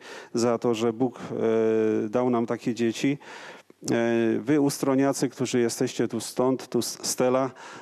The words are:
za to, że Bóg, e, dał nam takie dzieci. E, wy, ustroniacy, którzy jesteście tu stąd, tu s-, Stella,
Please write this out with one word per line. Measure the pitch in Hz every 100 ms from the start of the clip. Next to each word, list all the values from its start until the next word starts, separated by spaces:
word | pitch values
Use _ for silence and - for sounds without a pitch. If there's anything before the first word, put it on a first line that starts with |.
| - - -
za | 120 120 117
to, | 123
że | 110 117
Bóg, | 110 127 -
e, | - 117 113 113 110 110 110 110 110
dał | 123 127
nam | 117 117
takie | 117 -
dzieci. | 110 117 110 139 143 - - - - - - -
E, | 117 117 117 113 110
wy, | 110 151
ustroniacy, | 143 - 139 131 139 131 135
którzy | - 123 127
jesteście | 117 - 127 - 117
tu | 117
stąd, | - - 127 131 -
tu | 123
s-, | 110 -
Stella, | - - 127 131 131 - - -